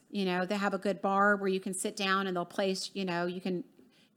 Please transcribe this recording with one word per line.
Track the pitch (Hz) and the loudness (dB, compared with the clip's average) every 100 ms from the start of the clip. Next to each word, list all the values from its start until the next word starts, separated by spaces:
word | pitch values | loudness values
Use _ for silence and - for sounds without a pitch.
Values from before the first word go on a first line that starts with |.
| - | -8
you | 202 | -2
know, | 190 180 185 | 0 0 0
that | 202 | 0
have | 202 | 0
a | 190 | 0
good | 202 180 | -2 0
bar | 196 196 202 202 | 2 4 6 4
where | 196 | 2
you | 190 | 0
can | 196 | -2
sit | 185 214 208 | -4 -4 -2
down | 196 190 196 | 2 2 2
and | 180 | -2
they'll | |
place, | 175 - 196 190 - | -2 0 0 0 -4
you | 196 | -4
know, | 190 170 175 | -2 -2 -2
you | 180 | -4
can | 190 180 - _ - _ _ | -4 -4 -6 _ -20 _ _